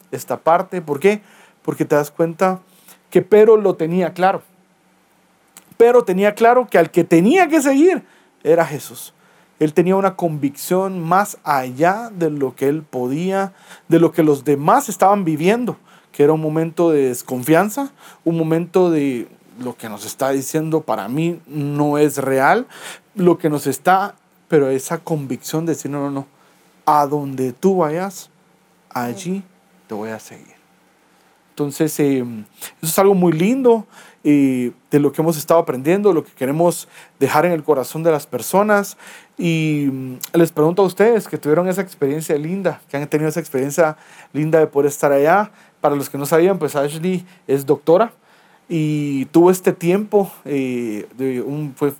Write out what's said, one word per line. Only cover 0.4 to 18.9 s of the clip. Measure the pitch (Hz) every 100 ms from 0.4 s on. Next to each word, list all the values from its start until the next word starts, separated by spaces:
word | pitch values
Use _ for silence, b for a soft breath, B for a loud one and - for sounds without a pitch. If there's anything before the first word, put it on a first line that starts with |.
| - 175 185 185
¿Por | 156 139
qué? | 190 208 b b b b
Porque | - -
te | 147 147
das | 147
cuenta | - 165 160 190 185 _ b b b _
que | 185
Pedro | - 214 220 220
lo | 196
tenía | 170 160 180 170
claro. | - 185 190 - _ _ _ _ _ _ _ _ _ _ - _ -
Pedro | 233 247
tenía | 233 185 208 208
claro | 226 247 247
que | 185
al | 165
que | -
tenía | 170 165 190 359 339
que | 311
seguir | 277 269 339 330 - b b _
era | - 165
Jesús. | 156 147 - 117 - _ b b b -
Él | 156
tenía | 151 175
una | 190 196 185
convicción | 175 151 139 143 - 185 190 185
más | 180 180 202 -
allá | - 139 127 127 170 202 233
de | 196 160
lo | 147 131 127
que | 139
él | 156
podía, | 151 131 123 143 185 190 196 B B B -
de | 165
lo | 165
que | 165
los | 156 143
demás | 120 139 151 240 277
estaban | - 190 202
viviendo, | 175 156 170 233 233 151 b b b
que | -
era | 147
un | 160
momento | 156 156 165 160 170
de | 151 131
desconfianza, | 120 - 127 123 160 208 269 277 _ B B
un | - 165
momento | 160 160 175 185 180